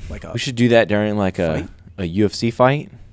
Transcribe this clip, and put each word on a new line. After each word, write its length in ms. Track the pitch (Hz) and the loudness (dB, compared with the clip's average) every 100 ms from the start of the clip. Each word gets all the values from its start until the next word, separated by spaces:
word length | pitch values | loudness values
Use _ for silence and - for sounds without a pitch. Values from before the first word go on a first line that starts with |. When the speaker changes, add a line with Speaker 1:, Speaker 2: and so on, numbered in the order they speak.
| - | -14
Speaker 1:
Like 140 | - | -14
a 80 | 82 | -10
Speaker 2:
We 60 | 117 | -8
should 160 | - 120 | -6 0
do 120 | 120 | 4
that 200 | 117 104 | 4 4
during, 280 | 104 107 104 | 2 0 0
like, 220 | 95 87 | -2 0
a, 220 | 85 80 | -2 -2
Speaker 1:
fight? 80 | 170 - - - | -6 -14 -18 -8
Speaker 2:
a 80 | |
U 220 | 90 90 104 | -4 0 0
F 80 | |
C 160 | - 117 | 0 -4
fight. 400 | 113 127 147 151 - - | 2 2 2 -6 -16 -20